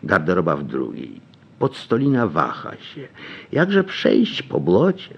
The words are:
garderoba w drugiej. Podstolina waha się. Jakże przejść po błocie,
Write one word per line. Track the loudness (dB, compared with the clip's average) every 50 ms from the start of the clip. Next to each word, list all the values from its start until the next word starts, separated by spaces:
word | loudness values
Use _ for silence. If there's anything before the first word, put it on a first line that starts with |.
| -4
garderoba | 0 0 0 2 2 2 2 2 2 0
w | 0 -2
drugiej. | -4 -4 -4 -6 -6 -8 -10 -12 -12 -14 -18 -20 -20 -20 -20 -20 -20 -6 -4
Podstolina | -4 -4 -4 -6 -4 -2 0 0 2 2 2 2 2
waha | 2 2 0 0 0 -2 -8 -12 -14
się. | -14 -16 -18 -18 -16 -16 -18 -18 -18 -18 -18 -16 -16 -18 -10 -2
Jakże | 0 2 2 4 4 2 0
przejść | 0 -2 0 2 4 4 4 4 2 0 -6
po | -8 -4 -4 -2
błocie, | 2 4 4 4 4 4 2 0 -6 -18 -20